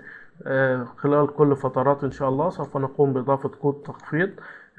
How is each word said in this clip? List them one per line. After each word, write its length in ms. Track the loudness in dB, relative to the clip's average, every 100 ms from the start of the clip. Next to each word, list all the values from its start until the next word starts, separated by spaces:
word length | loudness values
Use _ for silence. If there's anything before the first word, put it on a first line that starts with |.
| -12 -20 -20 -14 -4
آه، 380 | 0 2 0
خلال 520 | -4 -4 2 4 2 4
كل 200 | 4 4
فترات 480 | 0 0 2 2
إن 80 | 0
شاء 180 | -2 -2
الله 200 | 0 -2
سوف 280 | -4 -6 -4
نقوم 360 | -4 2 2
بإضافة 360 | 2 0 0 -2
كود 340 | -2 -2 -2
تخفيض، 460 | -6 -16 -4 0 0 -4 -18 -20 -20